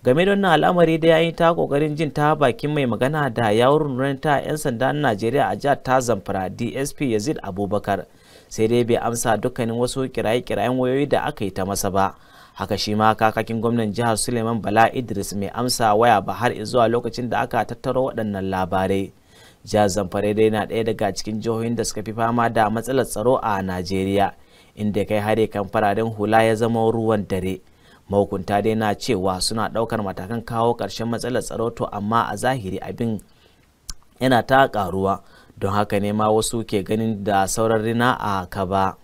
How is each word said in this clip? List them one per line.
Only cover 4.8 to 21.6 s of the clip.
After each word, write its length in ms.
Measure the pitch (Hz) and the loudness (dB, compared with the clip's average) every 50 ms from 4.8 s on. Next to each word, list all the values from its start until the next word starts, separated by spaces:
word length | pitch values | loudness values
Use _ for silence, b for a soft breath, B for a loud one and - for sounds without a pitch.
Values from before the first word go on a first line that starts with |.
| 131 131 135 | -2 -2 0
na 160 | 147 147 131 | 0 0 0
Najeriya 400 | 110 95 110 113 123 143 127 98 | 0 0 -2 0 0 2 0 0
a 60 | 98 | -2
jihar 260 | 98 - 143 139 - | -2 0 0 0 0
ta 160 | - 127 127 135 | 0 0 0 2
Zamfara, 480 | 131 120 113 98 - - 95 95 92 92 | 2 2 -2 -2 -2 -4 -4 -4 -4 -4
D 220 | 98 101 117 117 - | -6 -6 -6 -6 -4
S 160 | 127 139 143 | -4 -6 -6
P 180 | - - 151 131 | -6 -4 -2 0
Yazid 320 | 110 107 101 139 160 - | 0 0 0 -2 -4 -4
Abubakar. 640 | - 98 92 95 101 92 104 101 - - 98 92 - - B B B B B B B B | -6 -8 -6 -6 -4 -2 -2 -4 0 -2 -2 -2 -4 -10 B B B B B B B B
Sai 200 | - - 110 110 | -2 0 0 2
dai 160 | 117 120 120 | 4 2 4
bai 100 | 107 117 | 2 2
amsa 400 | - - 117 117 117 - 123 110 | 0 2 -2 -4 -2 0 0 0
dukkanin 380 | 104 - - - - 120 113 113 | 0 0 -4 -2 -2 -4 -4 -2
wasu 320 | 117 120 123 - 135 131 | -2 -2 -2 -2 -4 -6
kiraye-kirayen 720 | 127 - 113 104 104 113 127 120 - 113 101 101 120 127 127 | -4 -4 -4 -2 0 -2 -2 -2 -2 -4 -2 0 0 0 0
wayoyi 300 | 127 127 - 139 147 135 | 0 0 2 0 0 0
da 160 | 127 110 - | 0 0 0
aka 180 | 143 - - 110 | -2 -4 -4 -6
yi 60 | 95 | -6
ta 140 | - - 95 | -4 -4 -4
masa 240 | 95 98 98 - 98 | -2 -2 -2 -2 0
ba. 240 | 90 98 95 95 - B B B B B B B B | 2 2 0 0 -2 B B B B B B B B
Haka 240 | - 98 95 107 95 | -10 -4 -4 -4 -4
shi 160 | - 107 107 | -2 -2 2
ma 200 | 107 107 110 110 | 4 4 4 4
kakakin 460 | - 113 110 107 113 110 110 113 113 | 4 2 2 2 0 -2 -2 -4 -2
gwamnan 300 | 110 117 120 117 113 107 | 0 0 0 0 0 -2
jihar 240 | 98 113 117 117 110 | -2 -2 0 0 0
Suleiman 460 | 104 - - 123 117 110 113 117 113 | 0 -2 -2 -2 -2 -2 -2 -2 -2
Bala 240 | 90 101 104 110 113 113 - | -4 0 4 4 4 4 2
Idris 400 | 131 127 104 110 101 92 - - | -4 -6 -4 -6 -6 -6 -6 -6
mai 160 | 101 98 95 | -6 -6 -6
amsa 440 | - 113 120 127 - - 120 110 104 | -4 -4 -4 -2 0 2 2 4 4
waya 260 | 107 117 120 113 98 | 6 6 6 6 4
ba 100 | 95 - | 2 -2
har 220 | 95 92 117 123 - - | -4 -2 -2 -2 -2 -2
zuwa 240 | 107 107 120 123 117 110 | -6 -2 2 2 2 4
lokacin 400 | 117 120 117 117 - - 123 120 | 2 0 -2 -4 -6 -6 -6 -4
da 140 | 110 107 | -2 -4
aka 220 | 120 120 - 117 107 | -4 -2 -2 -2 -2
tattaro 420 | - 117 - - 131 123 131 131 | -2 -6 -8 -6 -2 -2 0 -2
waɗannan 400 | 131 - 113 110 107 101 98 95 95 | -2 -4 -4 -4 -4 -4 -4 -4 -2
labarai. 600 | 95 92 92 87 98 95 95 95 98 98 98 92 - b b b b b b b b b _ | -2 -2 -2 0 0 -2 0 0 0 0 -2 -4 -10 b b b b b b b b b _
Jihar 220 | - - 104 104 101 | -2 2 4 4 4
Zamfara 400 | 87 104 98 82 - 101 101 104 107 | 2 0 -4 -2 -2 -2 0 0 2
dai 160 | 104 110 110 | 4 4 4
na 140 | 110 107 98 | 4 0 -2
ɗaya 180 | - - 113 113 | -2 -2 -2 -2
daga 260 | 117 107 - 110 101 | -2 -2 -2 -2 -2
cikin 300 | 92 - - - 110 110 | -2 -4 -6 -6 -6 -4
jihohin 320 | 104 117 113 113 | -4 -2 -2 -2